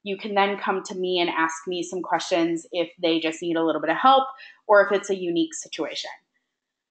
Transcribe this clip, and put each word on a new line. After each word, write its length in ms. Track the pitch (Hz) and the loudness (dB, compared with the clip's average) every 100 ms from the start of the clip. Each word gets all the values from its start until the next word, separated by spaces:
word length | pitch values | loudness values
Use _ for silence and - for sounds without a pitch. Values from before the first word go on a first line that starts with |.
you 140 | 202 190 | -10 -8
can 180 | 220 | -2
then 220 | 202 196 196 | 0 0 0
come 260 | - 190 | -4 -4
to 100 | 190 | -6
me 260 | 190 185 180 | -6 -2 0
and 80 | 170 | 0
ask 380 | - 165 - - | 0 -2 -4 -8
me 160 | 180 | -6
some 180 | 165 185 | -6 -8
questions 640 | 160 165 - 180 165 165 - | -4 -4 0 0 0 -2 -4
if 180 | 180 170 - | -4 -4 -2
they 160 | 170 165 | 0 0
just 240 | 160 160 | 0 -4
need 140 | 175 165 | -2 0
a 80 | |
little 160 | 165 143 | 0 0
bit 100 | 151 | -2
of 60 | 160 | 2
help 280 | 269 269 262 - - - - | 6 6 4 -6 -20 -6 4
or 180 | 208 196 | 6 6
if 60 | |
it's 180 | 202 190 | 2 -2
a 60 | 196 | -4
unique 360 | 180 170 160 | -2 0 -2
situation. 580 | - - - 135 - - - _ _ _ _ _ _ _ | -4 -12 -8 -8 -8 -12 -14 _ _ _ _ _ _ _